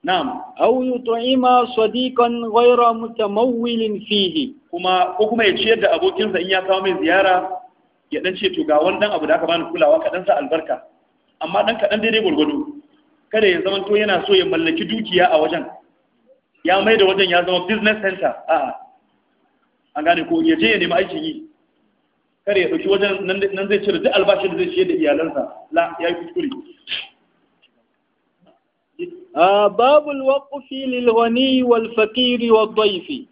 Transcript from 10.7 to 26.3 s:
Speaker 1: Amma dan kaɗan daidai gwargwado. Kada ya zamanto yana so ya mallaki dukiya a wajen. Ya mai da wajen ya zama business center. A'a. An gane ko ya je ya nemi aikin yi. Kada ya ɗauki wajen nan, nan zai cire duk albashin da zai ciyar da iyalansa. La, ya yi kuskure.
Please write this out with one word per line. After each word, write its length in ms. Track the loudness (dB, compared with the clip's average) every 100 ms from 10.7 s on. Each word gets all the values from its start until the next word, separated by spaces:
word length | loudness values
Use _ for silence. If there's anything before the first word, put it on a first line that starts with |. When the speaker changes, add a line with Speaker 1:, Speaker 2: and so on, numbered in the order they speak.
| -8 -8 _ _ _ _ _
Speaker 1:
Amma 220 | -4 -2
dan 120 | 0 0
kaɗan 240 | -2 0
daidai 200 | 0 0
gwargwado. 560 | 0 0 0 -2 -8 -14 _ _ _ _ _
Kada 160 | 0 2
ya 140 | 0
zamanto 340 | -2 -4 0 0
yana 260 | 2 -2
so 80 | 2
ya 120 | 2
mallaki 400 | 2 0 0 -2
dukiya 420 | -4 -6 -2 2 4
a 60 | 4
wajen. 280 | 2 -2 -8 -16 _ _ _ _ _ _ _ _
Ya 180 | 0 2
mai 160 | 4 4
da 80 |
wajen 240 | 4 4 2
ya 160 | 2
zama 220 | 0 -2 -2
business 340 | 0 0 0
center. 340 | -4 -2 -4 -4 -2
A'a. 240 | -2 -2 -8 -18 _ _ _ _ _ _ _ _ _ _
An 80 | -2
gane 200 | 0 0 0
ko 140 | 0
ya 140 | 2
je 120 | 2 2
ya 60 | 0
nemi 140 | 0
aikin 300 | 0 -2 -6
yi. 200 | -8 -10 -16 _ _ _ _ _ _ _ _ _
Kada 140 | -2 0
ya 80 | 0
ɗauki 160 | -2 0
wajen 360 | 2 2 -2 -4
nan, 120 | -2 -2
nan 140 | -2 -2
zai 120 | 0
cire 160 | 0 0
duk 140 | 0
albashin 360 | 2 2 2 0
da 60 | -2
zai 140 | -2
ciyar 160 | 0 0
da 60 |
iyalansa. 480 | 0 0 0 -2 -4 -8 -12 -4
La, 240 | -2 -2 -4
ya 100 | -4
yi 60 |
kuskure. 340 | -4 -8